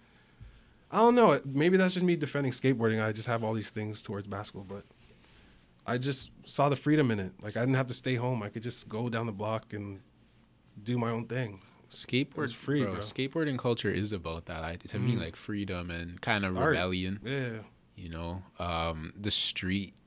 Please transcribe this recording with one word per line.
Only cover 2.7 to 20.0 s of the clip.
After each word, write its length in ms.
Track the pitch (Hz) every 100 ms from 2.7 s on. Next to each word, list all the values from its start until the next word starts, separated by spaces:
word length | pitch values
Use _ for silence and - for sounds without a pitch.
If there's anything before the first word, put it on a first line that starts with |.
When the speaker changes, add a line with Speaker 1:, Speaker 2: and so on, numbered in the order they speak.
| 127 113 110
Speaker 1:
I 80 | 110
just 160 | 107 110
have 160 | 117
all 80 | 113
these 160 | 113 104
things 320 | - 107 104
towards 240 | - 101 101
basketball, 380 | 98 104 98 95
but 160 | 101 - - - - - - - - - _ -
I 100 | 123
just 320 | 131 135 - -
saw 260 | - - 143
the 80 | 139
freedom 340 | - 151 135
in 80 | 107
it. 120 | 92 -
Like, 140 | 104 107
I 40 |
didn't 160 | 123 131
have 100 | 127
to 80 |
stay 220 | 127 - 127
home. 260 | 123 127
I 60 | 104
could 140 | 113
just 260 | 117 - -
go 200 | 107 120
down 180 | 113 113
the 60 |
block 400 | 98 104 110 -
and 280 | 104 101 98 - _ _ _ _ _ _ -
do 160 | 107 123
my 120 | 117
own 160 | 117 113
thing. 340 | 120 120 98 - - -
Speaker 2:
Skateboard, 400 | - - 123 143
Speaker 1:
It 60 | -
was 160 | 139
free, 300 | 117 - 143
Speaker 2:
bro, 100 | 117
Speaker 1:
bro. 80 | 95
Speaker 2:
skateboarding 580 | 104 - 135 165 151 127
culture 320 | 127 117 104
is 220 | 92 104
about 340 | 104 82 82 -
that. 160 | 82
I, 120 | 82 87 -
to 100 | -
me, 140 | 123
Speaker 1:
Mm. 80 | 113
Speaker 2:
like, 160 | 82 -
freedom 540 | - 104 98 90 87
and 300 | 85 85 87
kind 240 | - 107
of 80 | 98
Speaker 1:
It's 80 | 92
art. 100 | 143
Speaker 2:
rebellion. 480 | 139 92 92 92 98
Speaker 1:
Yeah. 260 | 110 139 123 110 101 - _ -
Speaker 2:
You 140 | 90
know, 320 | 82 85 90 92 -
um, 540 | 85 85 82 80 80 -
the 120 | 101
street 640 | - - - 92 95 98 -